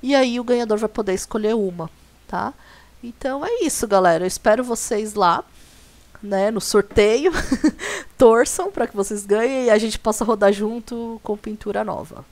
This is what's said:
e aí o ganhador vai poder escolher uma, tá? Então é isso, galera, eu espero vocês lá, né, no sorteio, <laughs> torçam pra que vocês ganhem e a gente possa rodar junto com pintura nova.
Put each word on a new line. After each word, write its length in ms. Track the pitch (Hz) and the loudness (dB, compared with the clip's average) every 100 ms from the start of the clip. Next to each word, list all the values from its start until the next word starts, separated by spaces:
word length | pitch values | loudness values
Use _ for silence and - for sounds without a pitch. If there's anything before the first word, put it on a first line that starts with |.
e 140 | 254 | 2
aí 240 | 277 262 240 | 2 4 0
o 60 | |
ganhador 340 | 240 240 233 214 | 0 0 2 0
vai 100 | 220 | -2
poder 260 | - 202 | -4 -2
escolher 420 | 190 - 226 214 226 | -4 -4 -4 0 0
uma, 340 | 196 175 160 - _ _ - | -2 -6 -12 -14 _ _ -10
tá? 260 | 185 208 294 - - - - | -8 -8 -10 -20 -20 -20 -20
Então 400 | 240 - 269 277 | -18 -10 -8 -6
é 200 | 339 480 | -4 -2
isso, 200 | 339 - 214 | -2 -2 2
galera, 340 | 196 185 165 | 4 4 2
eu 60 | 180 | 0
espero 340 | - - 226 | -2 2 2
vocês 520 | 247 233 - 214 214 | 0 -6 -4 -4 -4
lá, 280 | 208 180 170 - - - - - - - - | 2 2 2 -4 -20 -20 -20 -20 -20 -20 -18
né, 300 | 202 196 202 | -4 0 0
no 80 | 220 | -2
sorteio, 720 | - 214 196 - 208 233 330 320 - 254 302 | 0 2 2 4 4 4 0 0 -4 0 0
<laughs> 400 | - - - - - | -2 -10 -10 -12 4
torçam 540 | 220 226 285 - 381 | 6 6 2 -2 -6
pra 160 | 392 240 | -4 -4
que 80 | |
vocês 320 | 202 196 208 202 | -2 -4 -6 0
ganhem 380 | 208 233 269 | 0 2 0
e 60 | 247 | 4
a 60 | 214 | 4
gente 220 | 220 214 | 2 -2
possa 260 | 226 214 | -2 -2
rodar 280 | 226 220 202 | 0 4 4
junto 680 | 202 214 233 226 240 233 226 | 2 -2 -6 -8 -10 -8 -10
com 160 | - 208 | -8 -8
pintura 460 | - 214 - 202 | -8 -10 -6 -6
nova. 420 | 214 170 - - - | -4 -6 -10 -18 -20